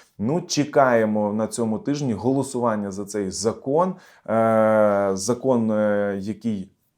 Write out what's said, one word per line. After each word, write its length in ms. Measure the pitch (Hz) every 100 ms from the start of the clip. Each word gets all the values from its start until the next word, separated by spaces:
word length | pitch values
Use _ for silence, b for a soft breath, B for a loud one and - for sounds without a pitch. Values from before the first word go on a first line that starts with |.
| B -
Ну, 220 | 110 170
чекаємо 920 | - 147 143 147 131 117 107 107 104
на 140 | 107 107
цьому 320 | - 110 107
тижні 340 | 139 143 135
голосування 760 | 98 123 135 135 123 120 107 101
за 140 | 95 101
цей 260 | 107 95
закон. 600 | 85 110 - 135 156 185 180 B B -
Е, 800 | 113 113 110 110 110 104 101 98
закон, 580 | 95 98 120 131 120 110
е, 460 | 107 104 104 101 98
який 520 | 98 101 117 101 90 _ _